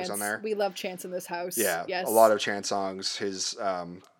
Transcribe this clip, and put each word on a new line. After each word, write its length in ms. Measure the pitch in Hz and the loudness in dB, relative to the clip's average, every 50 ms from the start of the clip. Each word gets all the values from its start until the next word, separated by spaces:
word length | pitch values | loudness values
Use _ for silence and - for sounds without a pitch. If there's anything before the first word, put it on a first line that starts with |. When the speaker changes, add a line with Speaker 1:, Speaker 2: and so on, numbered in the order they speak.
| 180 185 | -2 -4
Speaker 1:
Chance. 20 | |
Speaker 2:
on 80 | 202 202 | -4 -2
there. 200 | 208 208 214 214 | -2 -2 -2 -2
Speaker 1:
We 120 | 208 220 214 | -2 -2 0
love 200 | 202 202 196 190 | 0 0 0 -2
Chance 300 | - - 185 185 180 - | -4 -8 -8 -8 -8 -8
in 60 | 185 | -8
this 160 | 180 185 - | -8 -8 -6
house. 320 | - 175 175 180 220 - - | -6 -6 -6 -6 -4 0 0
Speaker 2:
Yeah, 260 | - - - 85 - | 2 2 2 0 -2
Speaker 1:
Yes. 200 | - 180 180 185 | -4 -4 -4 -2
Speaker 2:
a 40 | - | 4
lot 200 | 107 113 113 110 | 8 8 8 8
of 80 | 107 101 | 8 6
Chance 280 | - 117 104 101 95 - | 2 -2 -2 -2 -2 -2
songs. 480 | 104 98 98 95 95 95 95 - - | -2 -2 -2 -2 -4 -4 -4 -4 -4
His, 420 | - 110 98 95 92 90 - - 120 | -2 -4 -4 -2 -2 -4 -4 -4 -2
um, 420 | 107 98 92 90 85 85 90 92 - - _ | -2 -2 -2 -2 -4 -8 -10 -14 -16 -20 _